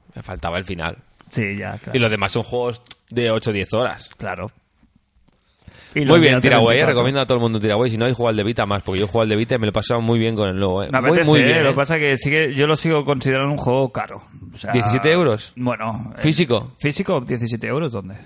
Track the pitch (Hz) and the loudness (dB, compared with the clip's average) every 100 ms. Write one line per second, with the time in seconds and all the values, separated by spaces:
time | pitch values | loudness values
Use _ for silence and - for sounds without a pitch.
0 | _ - - 92 87 85 92 90 80 - | _ -18 -14 -8 -6 -6 -6 -6 -8 -8
1 | _ _ _ - 104 101 98 104 - 127 | _ _ _ -6 -4 -6 -8 -10 -6 0
2 | 117 107 98 117 107 123 123 110 - - | 0 0 -2 -2 -4 -4 -4 -6 -14 -20
3 | _ 117 117 110 117 101 95 110 120 - | _ -2 0 0 -2 -4 -2 -2 -2 -6
4 | - - 104 90 104 - _ _ _ _ | -16 -14 -10 -10 -12 -14 _ _ _ _
5 | _ _ _ _ _ _ _ - - 151 | _ _ _ _ _ _ _ -20 -10 -2
6 | 143 165 139 127 - 117 113 120 160 123 | 4 6 6 6 4 6 6 4 2 2
7 | 123 139 131 127 117 110 107 104 123 110 | 0 0 0 2 2 0 0 2 0 0
8 | 120 120 120 110 101 120 101 101 95 95 | 0 0 0 0 -2 -2 -2 -2 -2 -2
9 | 101 117 110 107 117 127 107 98 98 120 | 0 0 2 0 0 0 0 -2 -2 0
10 | 113 117 113 110 101 92 98 92 101 127 | 0 0 0 0 -2 0 0 -2 -2 0
11 | 143 170 156 151 127 - 139 131 139 160 | 2 4 6 6 6 4 2 2 0 0
12 | 147 131 139 151 156 135 147 156 165 156 | 0 0 0 0 0 0 2 2 0 0
13 | 143 139 131 135 139 147 - 131 131 - | 0 -2 0 0 -2 -2 0 0 0 -4
14 | 104 98 - - - - 101 120 104 104 | -10 -12 -18 -20 -20 -14 -4 -2 0 2
15 | 151 175 156 107 - - 123 110 113 107 | 2 4 2 0 -6 -6 -4 -4 -6 -8
16 | 113 - 156 151 160 113 - - 147 - | -10 -2 0 2 2 0 -2 -6 -4 -2
17 | 196 170 120 123 117 113 110 131 160 113 | -2 -2 -2 -4 -4 -6 -6 -4 -4 -8
18 | 92 98 | -12 -16